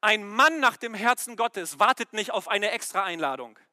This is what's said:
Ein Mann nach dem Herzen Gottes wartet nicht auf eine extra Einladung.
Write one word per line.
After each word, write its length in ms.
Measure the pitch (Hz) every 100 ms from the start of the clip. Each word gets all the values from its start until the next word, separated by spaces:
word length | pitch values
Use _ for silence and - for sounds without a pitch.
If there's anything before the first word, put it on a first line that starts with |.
Ein 240 | 214 214
Mann 360 | 202 220 302 320
nach 160 | 269 -
dem 180 | 240
Herzen 400 | 214 226 247 -
Gottes 460 | 226 233 - 170 143
wartet 320 | 214 262 233
nicht 180 | 220 214
auf 160 | 220 -
eine 240 | 208 208
extra 320 | 180 - 185
Einladung. 560 | 190 170 147 131 120 107 _